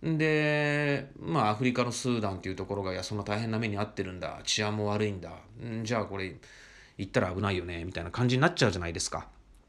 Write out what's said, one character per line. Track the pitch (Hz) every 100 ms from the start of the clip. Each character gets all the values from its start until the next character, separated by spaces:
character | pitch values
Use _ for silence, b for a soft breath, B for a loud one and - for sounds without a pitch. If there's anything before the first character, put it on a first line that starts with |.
で、 | 165 160 156 151 151 151 147 147 147 143 - -
ま | - 160 107
あ、 |
ア | 107
フ | 127
リ |
カ | 123
の | 120
ス | 113 127
ー | 117
ダ | 104
ン | 95
っ |
て | 95
い |
う | 92
と | 95
こ | 101
ろ |
が、 | 95
「い | 92
や、 |
そ | 92 107
ん |
な |
大 | 101 104
変 | 113
な | 110
目 | 113
に | 101
遭 | 104
っ |
て | -
る | 92
ん | 92
だ、 | 80 -
治 | - -
安 | 107 107
も | 104
悪 | 104 107
い |
ん | 98
だ、 | 85 85 - 113
ん、 | 117 113
じ | 110 117
ゃ |
あ | 98
こ | 98
れ | 95 73 B B B B B B
行 | 98
っ |
た | 123
ら | 95
危 | 92
な | 101
い | 92
よ | 87
ね」 | 85 87
み |
た | 85
い |
な | 85
感 | - 123
じ | 127
に |
な | 160
っ |
ち | 165 117
ゃ |
う |
じ | 92
ゃ |
な | 85
い |
で | 85
す | -
か。 | 80 - - - -